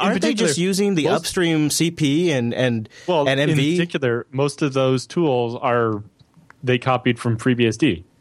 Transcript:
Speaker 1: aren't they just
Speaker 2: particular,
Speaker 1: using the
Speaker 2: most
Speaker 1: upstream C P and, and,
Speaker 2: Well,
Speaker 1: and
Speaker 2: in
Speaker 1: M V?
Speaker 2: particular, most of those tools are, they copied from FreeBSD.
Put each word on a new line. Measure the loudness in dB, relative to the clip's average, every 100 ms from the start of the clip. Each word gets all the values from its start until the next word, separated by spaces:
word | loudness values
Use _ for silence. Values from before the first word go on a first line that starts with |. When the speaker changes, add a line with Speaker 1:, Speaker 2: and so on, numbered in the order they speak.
| 0
Speaker 1:
aren't | 0
they | 0
just | 0 0
Speaker 2:
particular, | 0 0
Speaker 1:
using | 0 2 2
the |
Speaker 2:
most | 2 0
Speaker 1:
upstream | -2 -2 0 2 0
C | 0 -2
P | 0 0 2 0
and, | 0 -2
and, | 0 0 0 -6 -10 -2
Speaker 2:
Well, | 0 2
Speaker 1:
and | 2
Speaker 2:
in | 2
Speaker 1:
M | 2
V? | 2 0
Speaker 2:
particular, | -2 -2 -2 -2 -4
most | -2 -2 0
of | -2
those | 2 2 0 -2
tools | -2 0 0 -2 -4
are, | 0 0 0 -2 -8 _ _ _ _ -8
they | -2 0
copied | 0 0 0 0
from | -2 0
FreeBSD. | 0 2 2 2 0 0 -8 _